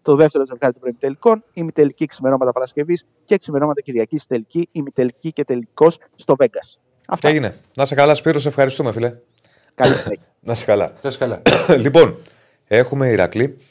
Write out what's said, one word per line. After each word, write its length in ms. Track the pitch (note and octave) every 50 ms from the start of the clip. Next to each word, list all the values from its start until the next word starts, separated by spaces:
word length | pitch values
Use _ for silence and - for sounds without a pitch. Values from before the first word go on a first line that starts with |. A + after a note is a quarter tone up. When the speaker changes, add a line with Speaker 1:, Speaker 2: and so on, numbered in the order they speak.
Speaker 1:
το 120 | - D#3+ C#3+
δεύτερο 300 | C#3+ D#3 D3+ - D3+ C3+
ζευγάρι 260 | B2+ B2+ A#2+ C#3+ C3
των 80 | A#2+ _
προημιτελικών, 640 | - B2+ A#2 - - C3+ C#3 - - A#3 A3 A3 - _
ημιτελική 540 | - F3+ E3 D#3+ - - D3 C#3+ - - D#3+
ξημερώματα 460 | D3 - - C3 C3 C3+ C3 C3 B2+
Παρασκευής 540 | A#2+ B2+ C3 - - D3 D3 E3 F3 F3 _ _ _ _ _
και 120 | - G#3+
ξημερώματα 440 | F#3 - - D3+ C#3 D3 D3+ C#3+ C#3+
Κυριακής 460 | - - B2 A2+ A2 - - D3 -
τελική, 420 | - B2+ A#2 A2 _ - E3+ E3+ -
ημιτελική 600 | - E3+ C#3+ C#3 - - B2+ B2 - _ - D#3+
και 120 | - - C#3+
τελικός 540 | - C3 B2 A2+ - - - D3+ E3 E3+ - _ _ _
στο 200 | _ - - C#3 -
Vegas. 400 | C#3 A#2 - F#2 - - - _ _ _ _ _ _ -
Αυτά. 200 | - - - D3
Speaker 2:
Έγινε. 260 | D#3 D3+ B2+ G2 E2 - _ _ -
Να 100 | B2+ C#3
σε 100 | C3 C#3+
καλά, 200 | C3+ C#3+ D3 D3+
Σπύρο, 240 | D3 - D#3+ D#3 D3
σε 100 | C3 D3
ευχαριστούμε, 440 | C3+ - C3+ C3+ C3 - D3+ A#2+
φίλε. 220 | G#2+ A2+ A#2 A#2+ A#2 - _ _ _ _ _ _ _ _ _ _ _
Speaker 1:
Καλή 200 | - C3 C3 C#3
συνέχεια. 300 | - - A#2 G#2 - _ _ _ _
Speaker 2:
<coughs> 20 |
Να 140 | - - A#2
σε 100 | A2+ -
καλά. 280 | - G#2 G#2 F2 D#2+ - -
Speaker 3:
Να 80 | - C3+
σε 80 | C3 -
καλά. 240 | C3 A#2+ A2+ - - - - -
Speaker 2:
<coughs> 220 | - - D#3+ C3 A2+
Λοιπόν, 320 | C#3 C3+ E3+ D#3 G#2+ E2 - - - _ _ _ _ _ _ _
έχουμε 420 | - G#2 A2+ B2+ - C#3+ C#3 C3+ B2+
Ηρακλή. 460 | A2+ G2 F2+ E2 - G#2 B2 C#3 - - _ _